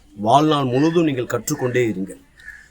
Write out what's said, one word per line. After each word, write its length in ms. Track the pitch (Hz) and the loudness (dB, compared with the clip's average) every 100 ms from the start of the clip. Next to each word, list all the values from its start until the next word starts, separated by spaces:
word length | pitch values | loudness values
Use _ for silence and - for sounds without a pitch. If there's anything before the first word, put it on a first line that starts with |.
| _ - | _ -6
வாழ்நாள் 480 | 104 139 156 147 | 2 4 4 0
முழுவதும் 400 | 131 123 156 170 | 0 2 2 2
நீங்கள் 200 | 160 123 | 0 0
கற்றுக்கொண்டே 640 | 120 117 - 147 127 123 117 | -4 -6 -4 -4 -2 0 0
இருங்கள். 380 | 95 95 - _ - - - - | -2 -8 -12 _ -20 -20 -20 -18